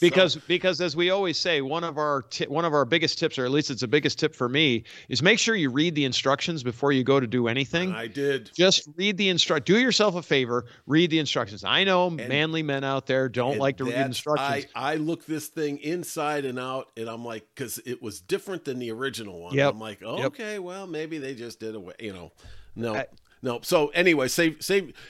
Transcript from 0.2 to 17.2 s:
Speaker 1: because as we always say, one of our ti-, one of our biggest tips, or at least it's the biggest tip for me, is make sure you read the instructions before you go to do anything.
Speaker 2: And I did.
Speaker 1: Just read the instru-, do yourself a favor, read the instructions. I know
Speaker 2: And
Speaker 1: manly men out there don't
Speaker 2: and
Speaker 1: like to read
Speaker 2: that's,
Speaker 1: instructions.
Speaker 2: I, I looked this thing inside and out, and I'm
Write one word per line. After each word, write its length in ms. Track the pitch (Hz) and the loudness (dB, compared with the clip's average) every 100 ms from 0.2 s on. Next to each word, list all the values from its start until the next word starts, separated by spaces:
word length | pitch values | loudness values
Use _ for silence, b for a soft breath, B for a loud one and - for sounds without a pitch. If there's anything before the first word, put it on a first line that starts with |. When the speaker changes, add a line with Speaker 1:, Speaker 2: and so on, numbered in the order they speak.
| 180 156 | 4 2
Speaker 1:
because 440 | - 175 185 165 | -2 0 0 0
as 160 | 175 147 | -2 0
we 140 | 175 | 0
always 300 | 196 185 147 | 2 0 -2
say, 220 | 180 156 | 0 0
one 220 | 135 165 | 0 -2
of 140 | 170 147 | -4 -2
our 240 | 151 139 - | 0 0 -4
ti-, 160 | - - | -8 -4
one 200 | 147 170 | 0 2
of 80 | |
our 120 | 147 123 | 2 4
biggest 320 | 165 151 - | 2 2 0
tips, 220 | 160 - | -2 0
or 60 | 127 | 0
at 60 | |
least 200 | 143 147 | 2 0
it's 100 | 123 | -2
the 60 | 120 | 2
biggest 320 | 151 147 - | 2 2 0
tip 160 | 151 - | -2 0
for 120 | 123 | 0
me, 360 | 135 156 117 B B B | 4 4 2 B B B
is 140 | 120 | 2
make 160 | 170 226 | 4 6
sure 160 | 226 220 | 4 2
you 160 | 139 | 2
read 240 | 123 170 151 | 2 2 2
the 100 | 135 | 0
instructions 560 | 117 135 139 - 160 | 0 2 0 0 -4
before 300 | 123 110 143 | -4 -2 2
you 120 | 135 | 2
go 160 | 127 139 | 4 4
to 60 | 120 | 4
do 220 | 123 117 | 0 2
anything. 420 | 123 135 165 185 | 0 0 -2 -2
Speaker 2:
And 80 | 113 | -4
I 80 | 117 | -6
did. 440 | 139 139 135 113 - | -4 -2 -2 -4 2
Speaker 1:
Just 320 | 185 185 - 160 | 4 4 0 -2
read 220 | 196 190 | 0 2
the 100 | 196 | 2
instru-, 360 | 170 - 156 - | 2 2 0 4
do 140 | 208 | 4
yourself 340 | 254 - 214 175 | 6 4 2 2
a 60 | |
favor, 440 | - 143 120 120 120 B - | 0 0 2 -2 -4 B 0
read 240 | 156 175 | 2 4
the 80 | 160 | 2
instructions. 460 | 143 135 104 101 | 0 -2 -4 -4
I 200 | 98 139 | 0 2
know 240 | 196 180 180 | 4 4 2
Speaker 2:
And 200 | 160 120 | -2 -2
Speaker 1:
manly 320 | 143 160 160 | 0 0 -2
men 220 | 151 139 | -2 -2
out 240 | 139 135 - | -2 -2 0
there 200 | 131 131 | 0 0
don't 260 | 123 123 | 0 -2
Speaker 2:
and 60 | 143 | 0
Speaker 1:
like 180 | 139 139 | 0 -2
to 80 | 127 | -4
read 100 | 120 | -2
Speaker 2:
that's, 120 | 131 | -2
Speaker 1:
instructions. 600 | 120 147 147 139 139 139 117 | -2 -2 0 0 -4 -6 -6
Speaker 2:
I, 180 | 135 | -4
I 20 | 160 | -2
looked 280 | 156 160 - | -4 -6 -6
this 220 | 156 156 | -8 -8
thing 320 | 160 147 143 | -6 -4 -4
inside 680 | 147 175 165 165 147 147 135 | -6 -6 -6 -6 -4 -2 -4
and 140 | 127 | -6
out, 300 | 127 131 - - | -6 -8 -10 -12
and 140 | 113 | -10
I'm 160 | 113 | -10